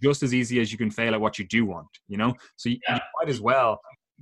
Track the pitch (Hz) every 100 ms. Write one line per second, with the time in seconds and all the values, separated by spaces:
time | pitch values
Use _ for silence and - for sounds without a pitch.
0 | 131 143 131 127 117 123 113 107 110 107
1 | 117 110 107 - 95 113 110 85 76 -
2 | _ 98 117 123 - _ 123 120 - 127
3 | - - 160 123 107 135 117 104 - -
4 | _ _